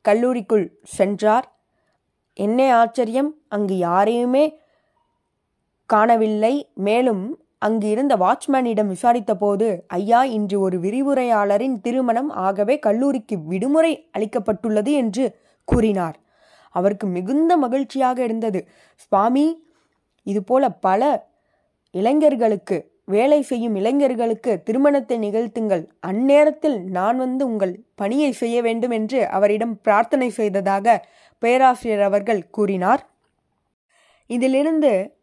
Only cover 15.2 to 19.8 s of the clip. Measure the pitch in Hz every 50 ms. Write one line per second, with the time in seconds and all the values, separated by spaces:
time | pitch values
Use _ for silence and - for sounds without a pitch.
15.2 | 269 233 - _ _ _ _ _ _ - - 247 220 220 202 190 175 165 151 _
16.2 | _ _ _ _ _ _ _ _ _ _ - 180 185 196 208 196 - 196 180 175
17.2 | 185 190 262 294 320 330 349 330 277 240 240 269 277 - - 269 262 254 254 247
18.2 | 254 233 220 226 220 226 190 185 - - _ _ _ _ _ _ _ _ - 190
19.2 | 202 233 247 269 294 320 330 320 _ _ _ _